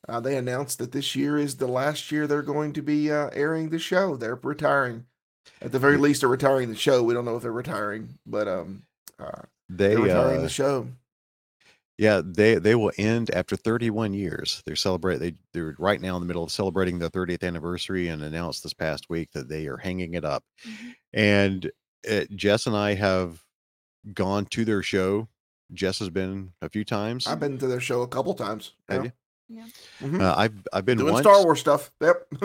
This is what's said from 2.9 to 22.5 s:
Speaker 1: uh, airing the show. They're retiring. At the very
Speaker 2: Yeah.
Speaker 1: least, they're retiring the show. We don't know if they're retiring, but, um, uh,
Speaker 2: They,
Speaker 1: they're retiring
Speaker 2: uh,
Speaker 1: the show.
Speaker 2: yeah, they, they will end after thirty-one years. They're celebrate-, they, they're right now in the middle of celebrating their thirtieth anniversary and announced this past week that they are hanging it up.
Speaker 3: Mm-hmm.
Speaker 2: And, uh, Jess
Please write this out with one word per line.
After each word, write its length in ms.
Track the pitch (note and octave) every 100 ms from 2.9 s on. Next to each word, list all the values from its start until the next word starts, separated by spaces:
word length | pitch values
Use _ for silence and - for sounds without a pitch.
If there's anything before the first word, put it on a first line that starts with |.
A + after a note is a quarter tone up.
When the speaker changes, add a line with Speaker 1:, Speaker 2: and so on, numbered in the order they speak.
| D3 D3+
Speaker 1:
uh, 180 | D3 C#3+
airing 360 | - D3 D#3+ D#3+
the 80 | E3
show. 380 | - F3+ G3 C3+
They're 240 | A2+ B2
retiring. 640 | C3+ D3 D3 C#3+ B2+ A#2 B2 _ _ _ _ _
At 80 | B2
the 80 | B2+
very 160 | C#3
Speaker 2:
Yeah. 60 | C#3+
Speaker 1:
least, 220 | C#3+ C3+
they're 60 | C3
retiring 400 | B2+ C#3 C3+ A#2+
the 60 | A2
show. 280 | - B2+
We 100 | A#2
don't 100 | A#2+
know 120 | A#2+ A#2
if 60 |
they're 100 | A#2
retiring, 680 | A2+ B2 G#2+ G#2 G#2+ A#2 C#3 -
but, 220 | G#2 G#2
um, 340 | F#2 E2 G2 _ _ - -
uh, 220 | - - - _ _
Speaker 2:
They, 220 | F2+ G2+
Speaker 1:
they're 80 | A2
retiring 380 | G2+ F2+ E2 D#2
Speaker 2:
uh, 20 |
Speaker 1:
the 60 | D#2+
show. 400 | - C#3 C3+ A#2+ B2+ _ _ _ _ _ _ _ _ _ -
Speaker 2:
yeah, 240 | G#2+ G2+
they, 300 | E2 F2+ G#2+ G2+
they 200 | G2 A#2
will 160 | G#2 -
end 320 | G#2+ A#2 A2+
after 240 | F2+ - G2
thirty-one 580 | - A#2 A#2 G#2+ A2
years. 480 | G2 F#2 - - -
They're 120 | - D#2
celebrate-, 400 | G2 F2+ F#2 D#2
they, 160 | E2+ D#2 _
they're 220 | F2 D#2+ C#2+
right 200 | F#2 G#2
now 140 | F#2
in 80 | F2+
the 60 | F2
middle 160 | E2+
of 80 | E2+
celebrating 480 | - G2 F2 F#2 F2
their 80 | E2
thirtieth 340 | F#2+ F2+ F2
anniversary 640 | F2+ E2+ E2 F2+ - F#2+ F2
and 160 | D#2
announced 400 | D2+ D#2+ E2+ -
this 100 | D#2+
past 380 | - D#2+ D2+ -
week 220 | E2 D#2
that 160 | - C2
they 180 | D#2 D2+
are 120 | B1+
hanging 360 | F#2 F#2 E2+
it 100 | F2
up. 200 | D2+ - _ _
Speaker 3:
Mm-hmm. 240 | A3+ A3 A#3+ - _
Speaker 2:
And, 580 | A2 G#2 G2+ G2+ F#2+ F2+ - _ _ -
uh, 120 | G#2+ - G2
Jess 300 | G2+